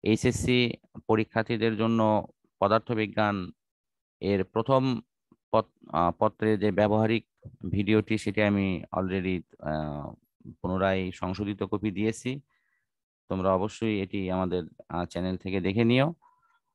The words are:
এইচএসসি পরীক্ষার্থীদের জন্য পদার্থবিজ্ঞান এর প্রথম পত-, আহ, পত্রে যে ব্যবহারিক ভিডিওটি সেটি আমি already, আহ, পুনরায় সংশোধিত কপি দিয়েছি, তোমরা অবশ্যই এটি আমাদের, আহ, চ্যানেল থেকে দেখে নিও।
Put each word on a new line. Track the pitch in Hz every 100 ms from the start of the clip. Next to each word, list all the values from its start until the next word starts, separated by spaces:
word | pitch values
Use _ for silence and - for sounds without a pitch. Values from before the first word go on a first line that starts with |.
এইচএসসি | 104 107 131 110 117 123 120 - _ 110 -
পরীক্ষার্থীদের | 110 110 113 113 117 113 107
জন্য | 113 113 110 107 - _ _ _
পদার্থবিজ্ঞান | 101 110 - 110 104 110 104 101 90 - _ _ _ _ _ _
এর | 95 101
প্রথম | 95 110 113 135 131 117 - _ _ _ _
পত-, | 113 107 _ -
আহ, | 80 87 -
পত্রে | 107 - 110 107
যে | 104
ব্যবহারিক | 92 104 107 110 113 - _ - - 90
ভিডিওটি | 95 101 107 104 110
সেটি | - 98
আমি | 104 101 95 87 -
already, | 82 92 95 92 90 - -
আহ, | - 78 76 73 71 - _ _ - -
পুনরায় | 90 92 95 95 92
সংশোধিত | - 92 92 101 98
কপি | 95 104 104
দিয়েছি, | 90 107 110 127 139 - _ _ _ _ _ _ _ _
তোমরা | 95 92 92
অবশ্যই | 104 - 110 104
এটি | 95 104 92
আমাদের, | 92 92 90 82 - -
আহ, | 82 87
চ্যানেল | 87 92 92
থেকে | 95 98
দেখে | 92 101
নিও। | 117 127 147 170 _ _ _ _ _